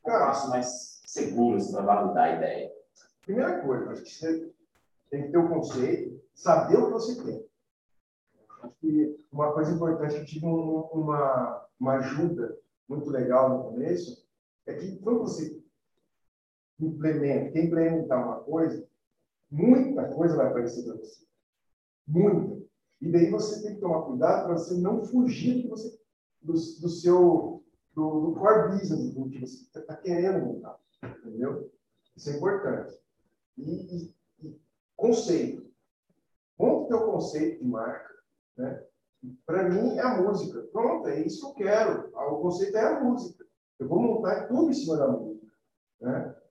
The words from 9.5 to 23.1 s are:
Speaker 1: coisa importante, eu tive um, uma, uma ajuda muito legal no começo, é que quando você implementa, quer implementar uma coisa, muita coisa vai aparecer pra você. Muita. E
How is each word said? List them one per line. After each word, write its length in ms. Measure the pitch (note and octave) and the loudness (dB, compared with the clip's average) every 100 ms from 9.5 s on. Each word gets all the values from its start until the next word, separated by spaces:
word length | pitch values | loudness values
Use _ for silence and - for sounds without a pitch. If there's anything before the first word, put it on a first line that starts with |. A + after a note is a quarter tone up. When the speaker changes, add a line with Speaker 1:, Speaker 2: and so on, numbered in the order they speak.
Speaker 1:
coisa 200 | D3+ D#3+ | 0 0
importante, 420 | E3 E3 D#3+ D3+ D3 | 0 0 0 -2 -4
eu 80 | D3 | -6
tive 200 | D#3 E3 | -6 -2
um, 360 | E3 D#3 D#3+ D#3+ | 0 0 -2 -2
uma, 760 | D#3+ D3+ D3 C3+ B2+ A#2+ - - _ | -4 0 2 2 2 -2 -6 -14 _
uma 140 | B2+ C3 | 0 0
ajuda 600 | - C3+ E3+ - G#2+ - _ _ - | 0 0 0 0 -6 -8 _ _ -10
muito 220 | C#3 C#3+ | -8 -4
legal 400 | C3 B2 B2+ B2+ | -2 4 4 4
no 140 | B2 A2 | 2 -4
começo, 540 | A#2+ E3 F3 - - _ _ _ _ - | -4 -2 -2 -4 -16 _ _ _ _ -12
é 60 | |
que 240 | D3 F#3 - | -10 -10 -8
quando 200 | A3+ A#3+ | -2 0
você 400 | F#3+ - D#3 - _ _ _ _ _ _ _ _ _ _ _ - | -2 -6 -8 -12 _ _ _ _ _ _ _ _ _ _ _ -6
implementa, 720 | D#3+ - D#3 C#3+ C#3 B2+ - | -6 -2 -2 0 2 0 0
quer 140 | D#3+ E3 | 0 2
implementar 580 | E3 E3 E3 - B2 A#2+ | 2 2 2 0 0 0
uma 140 | - | -6
coisa, 440 | C#3+ D#3+ D#3+ - - _ _ _ _ _ _ | -4 0 0 -2 -12 _ _ _ _ _ _
muita 580 | D3 A3 B3+ - - - | 2 6 6 6 -2 -4
coisa 260 | D#3 E3 C#3+ | 0 2 2
vai 120 | B2 | 2
aparecer 360 | A#2+ A#2 B2 | 0 -4 -6
pra 120 | A2+ A2 | -10 -12
você. 300 | - - _ _ _ _ _ _ _ _ - | -16 -20 _ _ _ _ _ _ _ _ 0
Muita. 540 | E3 G3+ E3+ - - - _ _ _ | 4 6 4 0 -8 -14 _ _ _
E 100 | D#3+ | 2